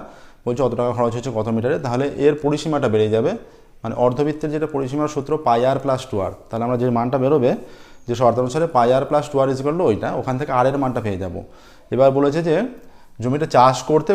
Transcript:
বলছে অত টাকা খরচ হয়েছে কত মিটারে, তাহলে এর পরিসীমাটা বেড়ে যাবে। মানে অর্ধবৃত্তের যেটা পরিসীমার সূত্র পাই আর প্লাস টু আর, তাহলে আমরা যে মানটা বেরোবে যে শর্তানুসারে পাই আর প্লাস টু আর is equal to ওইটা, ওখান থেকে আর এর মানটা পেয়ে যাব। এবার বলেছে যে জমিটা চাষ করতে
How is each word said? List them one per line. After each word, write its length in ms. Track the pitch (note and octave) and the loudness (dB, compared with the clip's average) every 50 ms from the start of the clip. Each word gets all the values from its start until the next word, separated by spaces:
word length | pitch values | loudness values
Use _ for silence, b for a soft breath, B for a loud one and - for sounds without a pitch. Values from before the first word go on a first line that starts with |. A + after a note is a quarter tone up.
| - B B B B B B B B | -6 B B B B B B B B
বলছে 160 | B2 B2 C3+ B2+ | -6 -2 0 0
অত 60 | A#2+ A#2+ A#2 | 0 0 0
টাকা 100 | B2 B2 A2+ | -2 -2 0
খরচ 140 | A#2+ A#2+ A#2 A2+ | 0 0 0 -2
হয়েছে 160 | A#2+ B2 C3 A2 | -4 -6 -4 -4
কত 100 | A2 G#2 A#2 A2 | -4 -2 -2 -2
মিটারে, 200 | A2+ A2 C3 E3 E3+ C#3+ | 0 0 0 -2 -2 -2
তাহলে 200 | B2 A#2+ B2+ C#3 C#3 - - C#3 | -2 -2 -2 -2 -2 -2 2 2
এর 80 | D3+ D3+ D3 C#3 | 2 2 2 -2
পরিসীমাটা 440 | C#3+ D3 D3 - D#3+ D3+ C#3 C3 A2+ G#2+ | -2 -2 -2 -2 -2 -2 0 0 2 2
বেড়ে 140 | G#2+ G#2+ G#2+ A2 | 2 2 2 2
যাবে। 160 | A2 B2 E3+ A#3 A#3 b b b b b b b b - | 2 2 0 -2 -4 b b b b b b b b -10
মানে 100 | A2+ A2 A#2 B2 | -8 -2 2 0
অর্ধবৃত্তের 440 | B2+ B2+ C#3+ D3 D#3 D3+ D3+ D#3+ D3+ D3+ | 2 2 0 -2 -2 -2 -4 -6 -4 -4
যেটা 140 | D3+ D#3 D3+ - | -4 -4 -4 -4
পরিসীমার 340 | C#3 C3+ B2 C#3 D3+ D3+ D3+ - | -4 -4 -4 -4 -4 -4 -2 -4
সূত্র 160 | C#3+ C3+ D3 D#3 D3+ - | -6 -4 -4 -4 -2 0
পাই 140 | A#2+ A#2+ A#2+ B2 C3 | 0 2 2 2 2
আর 60 | C3+ C3 - | 0 0 0
প্লাস 180 | C#3 C3 B2+ - - | -2 -2 -2 -4 -6
টু 60 | G#2+ G2 F#2 | -4 -4 -4
আর, 60 | F#2 - - - | -4 -8 -12 -14
তাহলে 160 | - A2+ A2+ A#2 | -10 -6 -4 -2
আমরা 100 | A#2+ B2+ A#2+ | -2 -2 0
যে 40 | B2 B2+ A#2 | 0 0 0
মানটা 200 | A#2 A#2+ B2 C#3+ C3 B2+ | 0 0 0 0 0 2
বেরোবে 280 | C#3 D#3 C#3+ A#2+ C3+ G#3 - B B B B B B B B B | 2 2 4 4 2 0 0 B B B B B B B B B
যে 80 | - A#2 A2 | -6 -2 2
শর্তানুসারে 460 | C3 A#2 G#2+ B2 B2+ B2 C#3 D#3 E3 E3 B2+ | 4 4 4 2 -2 0 0 -2 -2 2 2
পাই 140 | B2 A#2 A#2+ B2+ | 2 4 4 4
আর 60 | C3+ C#3 - | 2 2 2
প্লাস 160 | D3 D3 C#3+ - | 0 0 0 0
টু 40 | - C3+ | 0 0
আর 60 | C3+ C3+ C3 | 0 0 0
is 60 | C3 | -2
equal 140 | C3+ C#3+ D#3+ F3+ | -2 -2 -2 0
to 40 | F3+ B2 | 2 0
ওইটা, 200 | G#2 G2 A2 D3 - C3 | 0 0 -2 -4 -6 -4
ওখান 140 | A#2+ C3 B2+ C3 | -4 -4 -4 -4
থেকে 120 | D3 - C3+ B2 | -4 -2 0 2
আর 60 | B2 C3+ | 2 2
এর 80 | C3+ C#3+ C3+ | 2 0 -2
মানটা 160 | B2+ A#2+ B2 A2+ | -2 -2 -2 -4
পেয়ে 140 | G#2 F#2+ F2+ F#2+ | -4 -4 -4 -6
যাব। 120 | F2+ E2+ F2+ F2 b b b b b b b b b B2 | -8 -8 -10 -12 b b b b b b b b b 2
এবার 160 | A#2+ C3+ C3+ C3+ | 4 4 4 6
বলেছে 220 | C#3 C#3+ C#3+ C#3 E3+ E3 | 4 2 2 0 0 0
যে 80 | E3+ D3+ F#3 B3 B3+ - - b b b b b b b - A2 | 2 0 0 0 -4 -8 -14 b b b b b b b -6 -4
জমিটা 240 | B2 C3+ D3 D#3+ - - | -2 -2 -2 -2 2 6
চাষ 220 | B2+ B2 C3 C3+ - - - | 6 6 6 4 2 0 2
করতে 220 | D3+ D#3 D3+ - | 2 2 4 2